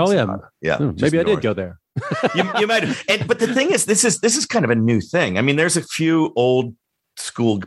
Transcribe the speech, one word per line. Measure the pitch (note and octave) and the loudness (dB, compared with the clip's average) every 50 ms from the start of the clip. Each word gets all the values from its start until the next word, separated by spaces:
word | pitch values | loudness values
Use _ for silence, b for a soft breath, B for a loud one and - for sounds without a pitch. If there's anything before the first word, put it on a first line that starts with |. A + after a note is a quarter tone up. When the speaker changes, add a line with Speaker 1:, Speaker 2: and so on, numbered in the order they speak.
Speaker 1:
Oh, | E3+ G3 | 2 2
yeah. | G3+ D#3+ | 2 2
Speaker 2:
Ensenada. | A2+ F#2+ G2+ G2+ - - _ - | 0 -2 -4 -8 -12 -16 _ -6
Yeah, | D2 D#2+ D2 - | -2 -2 0 0
Speaker 1:
Hmm, | D3 C3+ D2+ | 0 -2 -2
Speaker 2:
just | - | 0
Speaker 1:
maybe | C3+ D3+ D#3 E3 | 0 2 2 2
I | |
did | F3 G#3+ G3+ | 2 2 0
Speaker 2:
north. | C#3+ A#2+ | 0 0
Speaker 1:
go | A2 G#2 | -2 -2
there. | G2 F#2 F2 F2 _ _ _ - | -2 -6 -10 -12 _ _ _ -10
<laughs> | - C#5 C#5+ - - - - - | -8 -6 -4 -4 -2 -2 -2 0
Speaker 2:
You, | F3 F#3+ F#3+ - A#3 | -2 -2 -2 -2 -2
you | G#3 | -2
might | G#3+ A3+ A3 | 0 0 -2
have. | G3 - - - - - | -2 -2 -6 -6 -2 -2
And, | G#3 G#3 - E3 | -2 -2 0 -2
but | A#3+ - | 0 0
the | A3+ B3+ A#3+ | 0 0 0
thing | C4 C#4 F4+ | 0 2 2
is, | F#4 A3 - | 2 0 2
this | F#3+ G#3+ G3+ - | 2 2 2 2
is, | - - - | 2 0 2
this | - E4 - | 0 0 0
is | D4+ C#4+ | 0 -4
kind | - - A3+ D3 | -2 0 0 2
of | A#2 | 2
a | A#2+ | 2
new | A2+ A2 A#2 A#2 G#2+ | 2 4 2 2 0
thing. | - - - F3+ D#3 G2+ F2+ G2 | 0 0 -2 0 0 0 0 0
I | |
mean, | A#2+ C#3 C#3+ | 2 2 2
there's | D3+ E3 F3 - | 2 0 0 0
a | E3+ | -2
few | - - - - D#3+ D#3+ E3 D#3+ D#3 - - | -4 -4 -4 -2 0 2 2 2 0 0 0
old | A#2 B2 B2+ B2+ B2+ B2 A#2+ A2 _ _ _ _ _ _ _ - | 0 2 2 2 0 0 -4 -8 _ _ _ _ _ _ _ -16
school | - - - - - A#2+ A2+ G#2 G2 F#2 | -14 -14 -10 -4 0 0 2 2 0 -4